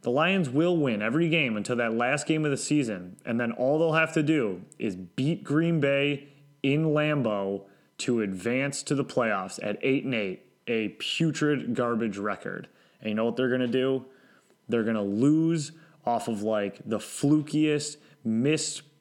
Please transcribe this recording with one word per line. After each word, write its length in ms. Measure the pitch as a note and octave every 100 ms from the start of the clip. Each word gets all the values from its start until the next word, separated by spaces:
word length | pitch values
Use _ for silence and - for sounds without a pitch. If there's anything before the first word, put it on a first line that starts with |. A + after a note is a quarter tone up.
The 80 | -
Lions 400 | B2+ E3 F#3+ D3+
will 260 | B2+ E3+ F3
win 240 | C#3+ G#2+
every 280 | G#2+ C#3 E3+
game 280 | E3 C3+ G#2+
until 200 | G2+ A#2+
that 180 | A#2
last 320 | A2+ B2 C#3+ D3
game 180 | D#3
of 60 | D3+
the 60 | C3+
season, 600 | - D3+ B2 F#2+ F2+ F#2+
and 160 | - A#2
then 120 | A#2
all 260 | - B2+ D3+
they'll 140 | E3
have 200 | D#3 D#3+
to 80 | D#3+
do 400 | D3 D#3 A2 F#2 - -
is 180 | A2 F#2
beat 480 | F2+ - C#3 E3+
Green 340 | - D3 E3 E3
Bay 480 | C#3 C#3 C#3+ C#3 - - - _
in 240 | C#3 D3 D#3+
Lambeau 760 | D3 D3+ D3+ A#2 G#2 G2 G2 - - _ _
to 220 | - A#2+
advance 600 | G#2 F#2 G#2+ B2+ C#3 C#3
to 120 | -
the 100 | C#3
playoffs 540 | C#3 - A#2 G2+ F#2+ -
at 160 | G#2 G#2
eight 240 | C#3 C3+
and 100 | C3
eight, 280 | A#2+ G2 F#2 - _ -
a 220 | A2+ G#2+
putrid 840 | - - - E3 D3 D3+ C#3+ A#2
garbage 440 | A#2+ A#2+ A#2 A2+ G2
record. 500 | G#2 G2 - G1+ - _ _ _
And 100 | G#2+
you 40 |
know 100 | G#2+
what 120 | A2+ A#2
they're 140 | B2+
gonna 180 | B2+ B2
do? 380 | B2+ C3 C3 B2 - _ _ _ _ -
They're 140 | A#2
gonna 180 | A2 A2
lose 680 | G2+ G2+ C3+ D#3 E3 E3 C#3+ - - _
off 220 | - A#2 A#2
of, 160 | G#2+
like, 380 | G#2 G#2+ G2+ -
the 140 | - A2
flukiest 1000 | - - C#3+ D3+ D3 D3+ D#3 D3 D3 - - -
missed 580 | A2+ A2 C3+ D#3 - - - _